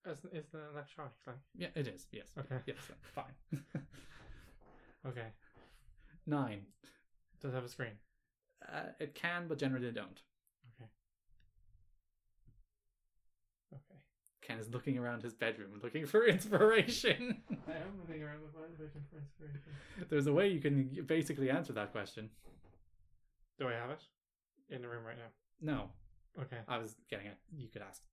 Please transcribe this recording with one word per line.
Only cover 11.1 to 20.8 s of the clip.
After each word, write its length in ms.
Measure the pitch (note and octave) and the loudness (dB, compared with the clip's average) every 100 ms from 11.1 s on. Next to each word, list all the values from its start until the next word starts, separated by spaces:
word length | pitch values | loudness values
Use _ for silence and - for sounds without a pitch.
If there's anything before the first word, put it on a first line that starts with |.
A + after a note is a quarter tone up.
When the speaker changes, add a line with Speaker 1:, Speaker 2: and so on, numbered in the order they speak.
| _ _ - - _ - - - _ _ _ _ _ - - - _ _ _ _ _ _ _ _ _ _ | _ _ -20 -20 _ -20 -20 -20 _ _ _ _ _ -20 -20 -20 _ _ _ _ _ _ _ _ _ _
Speaker 1:
Okay. 260 | C#3 _ E3 _ _ - _ | -20 _ -20 _ _ -20 _
Speaker 2:
Ken 180 | - A2+ | -8 -6
is 100 | A2 | -4
looking 280 | A#2+ C#3 B2+ | -2 0 0
around 260 | A#2+ A#2+ | 0 -2
his 100 | A#2 | -6
bedroom 460 | A2+ A2+ A2 G2 G#2 | 0 0 0 -8 -8
looking 240 | A#2+ D3+ D3 | -4 -2 6
for 200 | G#3+ A#3 | 8 10
<laughs> 20 | |
inspiration. 1120 | F3+ - G3 G#3+ A3+ G#3+ - A#3+ - B3 - - F#3+ - | 8 6 8 10 10 6 4 4 4 2 -4 -4 -6 -4
Speaker 1:
I 40 | |
am 280 | D#3+ F#3 G3+ E3 | -6 -6 -8 -8
looking 140 | D#3 | -6
around 160 | D3+ D3+ D#3 D#3 | -6 -8 -12 -12
my 60 | D#3+ E3 | -12 -10
bedroom 260 | D#3 D3+ C#3+ | -10 -10 -12
for 80 | D#3 | -10
inspiration. 440 | C#3+ - D3+ C#3+ - C#3+ - - F3 | -12 -12 -10 -10 -10 -14 -12 -10 2
Speaker 2:
There's 180 | D3+ C#3+ | 4 6
a 60 | |
way 140 | D3 G3+ | 6 6
you 100 | E3+ | 6
can 420 | D3 C#3 | 6 6